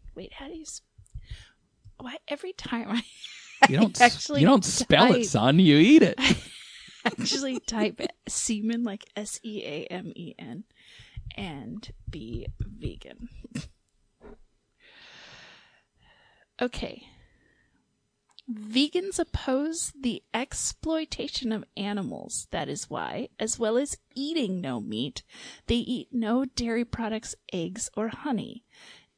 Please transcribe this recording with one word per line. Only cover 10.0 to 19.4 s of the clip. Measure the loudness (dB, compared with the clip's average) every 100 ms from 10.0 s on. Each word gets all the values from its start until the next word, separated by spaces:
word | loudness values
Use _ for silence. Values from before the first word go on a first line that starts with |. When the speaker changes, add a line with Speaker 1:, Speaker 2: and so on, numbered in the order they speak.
| -10 -12
Speaker 1:
E | -14 -14
N, | -14 -14 -16 _ -20 -20 -18 -16 -14 -12
and | -12 -12 -12 -14 -14 -16 -12
be | -12 -10 -10 -10 -10
vegan. | -10 -8 -10 -10 -18 -18 -18 -18 -14 -12 -12 _ _ _ _ _ -20 -20 -20 _ _ _ _ -20 -20 -20 -20 -20 -20 -20 _ _ _ _ _ _ _ _ _ -6
Okay. | -6 -4 -10 -10 -20 -20 _ _ _ _ _ _ _ _ _ _ _ -18 -12
Vegans | -10 -2 0 2 0 -4 -4
oppose | -4 -4